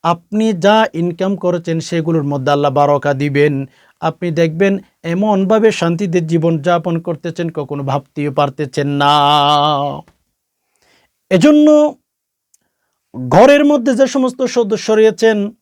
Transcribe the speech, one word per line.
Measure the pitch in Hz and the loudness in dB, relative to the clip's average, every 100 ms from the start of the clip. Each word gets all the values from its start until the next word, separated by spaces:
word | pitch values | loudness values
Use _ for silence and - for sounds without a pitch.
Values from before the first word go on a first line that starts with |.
আপনি | 170 170 _ 208 220 185 | -2 -4 _ -4 -2 0
যা | 196 214 220 160 | 2 2 0 -2
ইনকাম | 175 170 190 196 | -6 -4 -4 -2
করেছেন | 180 175 170 165 - | -4 -4 -4 -6 -4
সেগুলোর | 170 160 160 143 | -6 -2 -2 -2
মধ্যে | 143 131 | -4 0
আল্লাহ | 143 143 135 | 0 0 2
বারাকা | 143 143 147 135 | 2 2 0 -2
দিবেন। | 147 139 147 139 135 _ _ _ | -2 0 0 0 -8 _ _ _
আপনি | 165 156 175 160 | -8 -6 -6 -2
দেখবেন | 165 160 196 196 - _ 165 | -2 0 -2 -2 -8 _ -8
এমনভাবে | 175 214 196 190 220 220 208 | -4 0 0 0 2 2 0
শান্তিতে | 170 170 202 175 165 | -2 -2 -2 -2 -2
জীবন | 165 165 165 143 | 0 0 -2 -2
যাপন | 175 170 165 170 | -2 -2 -6 -6
করতেছেন, | 160 170 165 170 160 | -10 -10 -8 -8 -8
কখনো | 139 147 135 | -8 -8 -4
ভাবতেও | 139 143 - 147 143 | -6 -6 -8 -6 -2
পারতেছেন | 143 139 147 - 143 143 | -2 -4 -8 -4 -4 0
না। | 143 147 143 147 143 147 147 147 143 143 - _ _ _ _ _ _ _ _ _ _ _ _ | 2 2 2 2 2 2 0 -2 -4 -8 -16 _ _ _ _ _ _ _ _ _ _ _ _
এজন্য | 185 285 302 302 302 302 - _ _ _ _ _ _ _ _ _ _ _ 120 127 | 2 4 6 6 4 2 -2 _ _ _ _ _ _ _ _ _ _ _ -12 0
ঘরের | 156 262 285 294 | 4 6 6 4
মধ্যে | 294 240 247 | 2 0 0
যে | 269 | 0
সমস্ত | 269 254 254 254 247 | 0 -4 -2 -4 -2
সদস্য | 220 214 - | -2 -4 0
রয়েছেন | 220 220 220 226 214 202 - | 2 2 2 0 0 -4 -10